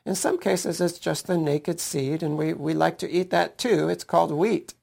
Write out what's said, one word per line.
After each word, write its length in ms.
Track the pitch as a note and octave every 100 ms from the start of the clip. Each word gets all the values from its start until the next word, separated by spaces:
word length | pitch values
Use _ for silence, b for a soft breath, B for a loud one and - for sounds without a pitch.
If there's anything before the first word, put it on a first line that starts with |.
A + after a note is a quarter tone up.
| -
In 100 | F#3+
some 240 | F#4 F4+
cases, 400 | G3 F3+ - E3
it's 200 | F3 -
just 280 | E3+ D3+ -
the 100 | F3
naked 440 | D3+ D3 F3+ E3
seed, 420 | - D3 C3+ D#3+
and 140 | D#3 D3+
we, 160 | D#3
we 200 | E3 D3
like 240 | D#3+ E3 E3+
to 120 | -
eat 180 | F3 F#3
that 260 | F3 E3+ -
too. 320 | B3 D#3+ D#3
It's 160 | F3 -
called 260 | E3+ E3
wheat, 420 | D3+ G#3+ G3+ - -